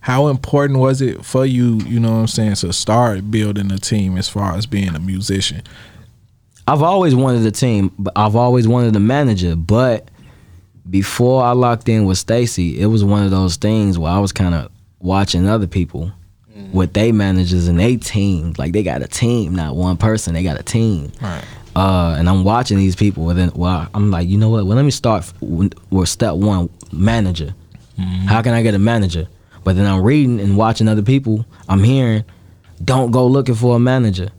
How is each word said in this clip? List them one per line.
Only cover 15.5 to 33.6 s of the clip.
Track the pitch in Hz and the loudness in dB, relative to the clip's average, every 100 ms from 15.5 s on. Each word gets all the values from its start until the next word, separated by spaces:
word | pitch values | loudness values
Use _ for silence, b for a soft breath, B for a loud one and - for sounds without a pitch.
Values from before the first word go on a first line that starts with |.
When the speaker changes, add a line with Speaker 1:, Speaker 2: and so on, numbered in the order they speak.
| 110 95 | 0 -2
Speaker 2:
people | 98 82 73 85 - - _ _ 107 | -4 -4 -6 -10 -12 -20 _ _ -20
Speaker 3:
Mm. | 98 | -4
Speaker 2:
with | 92 90 | -2 0
they | 101 113 | 0 2
managers | 110 101 92 90 90 87 | 2 2 2 2 2 2
and | 85 | 2
they | 113 123 | 2 0
teams. | - 104 98 90 82 80 | -2 -2 0 0 -4 -6
Like, | 78 | -4
they | 92 | -2
got | 90 65 | -2 -4
a | 67 | -6
team, | - 117 120 92 90 | -2 0 0 -2 -4
not | 78 69 | -4 -2
one | 90 87 | -2 0
person, | 107 110 - | 0 0 -2
they | 82 | -4
got | 90 71 | -4 -4
a | |
team. | - 117 113 92 71 - | -4 -2 0 -2 -6 -10
Speaker 1:
Right. | 101 85 B B - - | -10 -10 B B -8 -2
Speaker 2:
Uh, | 95 92 85 80 | 2 2 0 0
and | 85 | 2
I'm | 95 92 | 2 2
watching | 113 127 98 | 0 0 2
these | 95 90 | 2 2
people, | 104 92 82 | 0 0 -2
and | 87 | 0
then, | 90 82 | 0 0
well, | 87 87 85 | -2 -2 -4
I'm | 104 104 | -2 0
like, | 87 87 | 0 0
"You | 101 | 2
know | 110 | 2
what? | 113 95 | 2 2
Well, | 113 | 2
let | 143 | 2
me | |
start | 135 120 107 | 0 0 0
f-, | 87 - | -2 -12
w-, | - 82 98 - - | -6 -2 -2 -2 -4
with | 95 87 | -2 0
step | - 113 80 | 0 -2 0
one, | 101 95 87 - - | 0 0 -2 -6 -14
manager. | 76 98 113 98 82 76 - - - - - | -2 0 2 0 -2 -8 -12 -18 -20 -18 -8
Speaker 3:
Mm-hmm. | 92 92 95 | -6 -2 0
Speaker 2:
How | 107 | 0
can | 113 | 2
I | 117 | 2
get | 113 | 2
a | 101 | 2
manager?" | 104 117 98 82 85 - b b - | 2 2 0 -4 -8 -12 b b -2
But | 92 | 0
then | 101 | 2
I'm | 95 | 2
reading | 98 151 135 117 | 2 2 2 0
and | 101 98 | 0 2
watching | 113 113 110 | 2 2 0
other | 107 | 2
people, | 104 135 135 107 117 B B | 2 0 0 -4 -4 B B
I'm | 98 | 2
hearing, | 104 135 127 110 110 b b b b - | 4 2 2 -2 -4 b b b b -8
"Don't | - 131 123 | -2 0 2
go | 120 127 | 2 4
looking | 135 127 | 2 0
for | 113 | 0